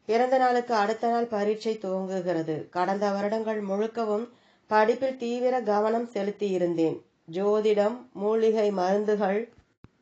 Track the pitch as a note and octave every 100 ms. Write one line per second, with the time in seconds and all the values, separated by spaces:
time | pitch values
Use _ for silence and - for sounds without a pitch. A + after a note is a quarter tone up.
0 | - A3+ B3+ C4 B3+ B3 A#3+ A3+ G#3 A3
1 | A#3 A#3 A#3 G#3 G#3 G#3+ A3+ A3 G3 F#3+
2 | F#3+ F#3+ F3 D#3+ D#3+ D#3 - F3 F3+ G3
3 | G3+ G3 G#3 A3 A3 G#3+ G3+ G3 A3 A#3
4 | A3 G#3 A#3+ - _ _ - G#3+ A3 A#3+
5 | C4 C4 A#3 B3 B3 B3+ G#3+ G#3 G#3+ A#3
6 | A#3+ G3+ G3+ G3+ G3+ F#3 F3 E3 D#3+ -
7 | - _ - E3 G3+ G#3+ G#3+ G3+ G#3 B3
8 | - F3 G3+ A3 A3 A3 G#3 G3 F3+ G3+
9 | G#3+ G#3 G3 G3+ A#3+ _ _ _ - _